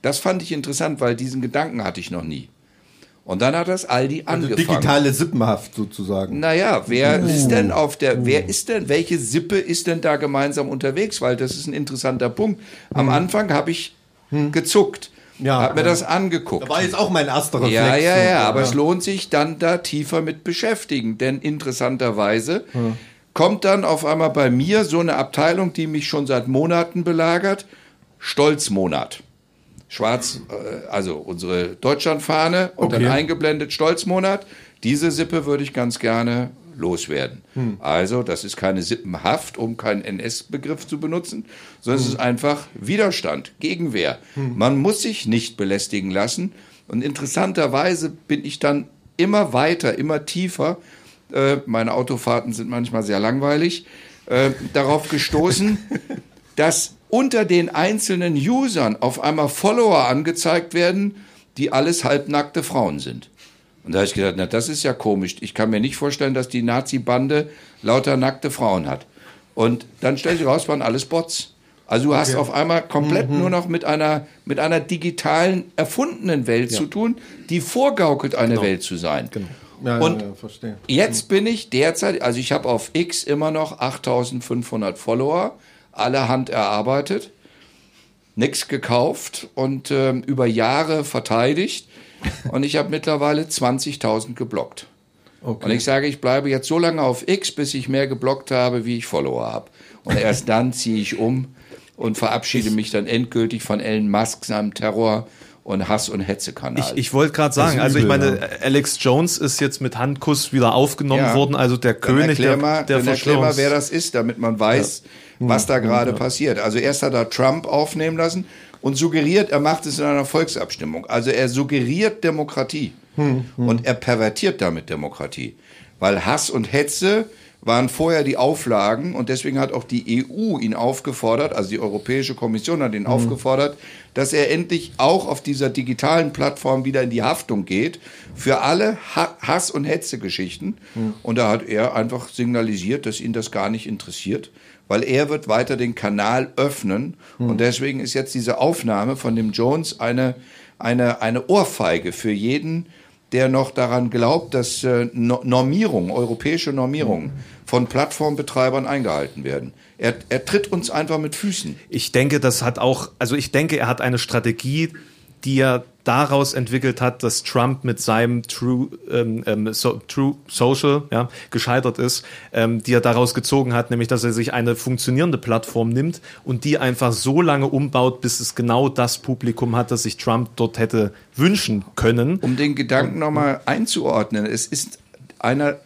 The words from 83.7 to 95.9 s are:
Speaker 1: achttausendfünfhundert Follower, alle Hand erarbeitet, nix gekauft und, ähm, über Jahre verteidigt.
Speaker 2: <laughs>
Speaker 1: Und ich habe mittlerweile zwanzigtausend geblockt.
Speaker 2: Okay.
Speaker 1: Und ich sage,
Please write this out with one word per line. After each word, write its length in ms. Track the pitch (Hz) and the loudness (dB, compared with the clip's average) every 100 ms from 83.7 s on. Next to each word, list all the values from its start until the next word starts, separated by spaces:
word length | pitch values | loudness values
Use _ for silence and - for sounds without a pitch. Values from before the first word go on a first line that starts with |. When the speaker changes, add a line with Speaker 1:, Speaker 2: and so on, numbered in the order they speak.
| - | -4
Speaker 1:
achttausendfünfhundert 1160 | 127 131 - 123 123 127 - 123 117 113 101 92 | -6 -4 -2 0 0 -6 -4 -6 -4 -4 -4 -6
Follower, 580 | - 117 135 170 214 - _ - _ | -4 0 0 0 -2 -6 _ -20 _
alle 360 | - 110 135 123 | -2 0 2 2
Hand 220 | 131 131 | 2 0
erarbeitet, 800 | 113 101 104 110 135 143 202 - _ _ _ - _ _ _ _ _ _ - | 0 0 0 2 0 0 -4 -6 _ _ _ -20 _ _ _ _ _ _ -2
nix 320 | 127 - - | -2 -2 -4
gekauft 800 | 139 - 120 135 - - - - | -6 2 2 2 -2 -10 -12 -12
und, 360 | - 135 135 - | -4 -2 -2 -2
ähm, 320 | 135 135 131 - | 0 2 0 -2
über 200 | 131 123 | 0 2
Jahre 580 | 113 113 139 156 156 | 4 2 2 2 0
verteidigt. 840 | 147 123 - 113 127 147 196 - - - - - | -2 -4 0 2 2 2 -2 -4 -14 -20 -20 -8
Speaker 2:
<laughs> 300 | - - 127 | -8 -6 -4
Speaker 1:
Und 120 | 135 | -2
ich 120 | 143 147 | 0 0
habe 140 | 147 | -2
mittlerweile 580 | 151 160 151 143 147 156 | -2 -2 0 2 0 -2
zwanzigtausend 880 | - 123 131 147 139 113 110 110 120 | -2 0 0 -4 -4 -2 -2 -4 -8
geblockt. 500 | 120 104 - - - _ _ _ _ _ | -6 -4 -6 -12 -20 _ _ _ _ _
Speaker 2:
Okay. 220 | - 110 | -8 -6
Speaker 1:
Und 60 | 101 | -2
ich 140 | 117 | 0
sage, 220 | 120 | 2